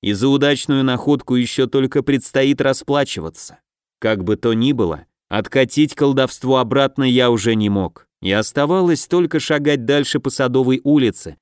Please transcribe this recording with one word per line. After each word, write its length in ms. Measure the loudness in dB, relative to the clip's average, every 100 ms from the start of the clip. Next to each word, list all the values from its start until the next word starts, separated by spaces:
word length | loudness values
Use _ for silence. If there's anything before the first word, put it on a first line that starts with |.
и 100 | -4
за 160 | 0 2
удачную 560 | 2 2 0 0 0
находку 500 | 0 0 0 -2 0
еще 320 | -2 0 -2 0
только 360 | 0 0 -2
предстоит 580 | 0 -2 0 0 0 2
расплачиваться. 960 | 0 -2 -2 -2 -2 -6 -10 -12 -16 -20 _ _ _ _
Как 260 | -4 -2
бы 120 | -2 0
то 180 | 0
ни 180 | 2 0
было, 320 | 2 -2 -4 -12 _ _
откатить 680 | -6 -2 0 0 2 0
колдовство 640 | 2 0 2 0 -2 0 0
обратно 480 | 2 0 0 0
я 260 | 2 4 2
уже 240 | 2 0
не 140 | 0 2
мог, 380 | 0 -2 -8 _ _
и 100 | -2
оставалось 760 | -2 -2 -2 0 2 2 0 0
только 340 | 0 0 -2
шагать 440 | -2 0 0 0
дальше 360 | 0 0 0 -2
по 100 | -4
Садовой 500 | -2 0 2 2 0
улице 520 | 2 2 2 -2 -10 -16